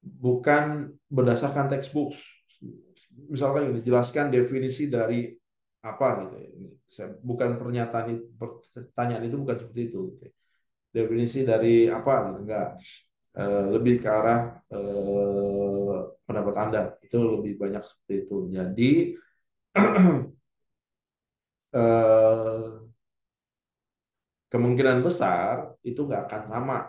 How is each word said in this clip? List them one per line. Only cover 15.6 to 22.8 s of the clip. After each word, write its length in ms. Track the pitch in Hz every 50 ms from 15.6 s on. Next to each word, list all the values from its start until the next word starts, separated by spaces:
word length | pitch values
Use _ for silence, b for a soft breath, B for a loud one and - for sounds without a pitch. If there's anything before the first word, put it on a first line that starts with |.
| 101 101 98 101 101 101 95 92 - - - _ _
pendapat 300 | - - 107 95 101 -
Anda 240 | 101 107 110 110 107 - - - _ _
itu 120 | - - 120
lebih 320 | 117 113 110 101 104 104 101 -
banyak 240 | 101 98 101 104 -
seperti 280 | - _ _ _ _ 101 98 98
itu. 120 | - 101 98 92 90
Jadi, 420 | 95 92 92 92 95 107 117 135 151 170 - B B B B B B B B _ _ _ _ _ _
<clears throat> 2000 | 190 208 - - 190 185 175 151 127 - - - _ _ _ _ _ _ _ _ _ _ _ _ _ _ _ _ _ _ _ _ _ _ _ _ _ _ _ -
eh, 880 | 123 117 113 113 113 113 110 110 110 110 110 113 113 113 113 110 113 113 113 110 113